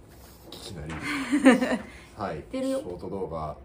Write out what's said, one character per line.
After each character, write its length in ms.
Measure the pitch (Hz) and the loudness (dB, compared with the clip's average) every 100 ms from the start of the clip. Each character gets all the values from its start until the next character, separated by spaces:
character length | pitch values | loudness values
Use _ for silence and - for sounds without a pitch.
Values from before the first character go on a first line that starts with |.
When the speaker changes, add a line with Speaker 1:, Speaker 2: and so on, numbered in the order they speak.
| - - - - - | -20 -20 -20 -20 -18
Speaker 1:
い 60 | - | -14
き 140 | - | -12
な 140 | 160 156 | -10 -8
り。 60 | 156 | -6
Speaker 2:
<laughs> 1200 | - 285 254 277 254 240 254 220 - - - - | -6 -4 0 8 10 10 6 -2 -4 -16 -16 -6
Speaker 1:
は 160 | 98 | -6
い。 40 | 165 | -6
Speaker 2:
知 20 | |
っ 40 | |
て 160 | - 254 | -8 -6
る 80 | - | -2
よ。 80 | 262 | -2
Speaker 1:
シ 60 | 92 | -4
ョ 100 | 87 | -10
ー 20 | |
ト 120 | 92 | -8
動 180 | 95 87 | -6 -6
画。 280 | 80 78 71 | -6 -6 -8